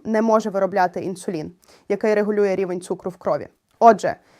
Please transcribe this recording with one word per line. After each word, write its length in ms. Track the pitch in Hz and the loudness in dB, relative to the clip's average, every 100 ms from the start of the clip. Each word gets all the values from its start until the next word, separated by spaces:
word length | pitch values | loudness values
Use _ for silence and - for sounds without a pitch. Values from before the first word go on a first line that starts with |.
| - | -4
не 160 | 220 | 0
може 280 | 226 220 220 | 2 2 0
виробляти 520 | 190 190 196 180 - | -2 -2 0 -2 -2
інсулін, 500 | 175 190 - 170 160 175 _ - - | -8 -8 -8 -8 -10 -14 _ -18 -6
який 240 | 202 220 | -2 0
регулює 420 | 208 208 208 202 190 | 0 0 0 0 0
рівень 260 | 190 185 | -4 -6
цукру 300 | 180 180 190 | -8 -8 -8
в 60 | 175 | -8
крові. 300 | 202 147 101 _ _ - | -4 -4 -6 _ _ 4
Отже, 360 | 233 220 180 - _ _ | 6 6 2 -6 _ _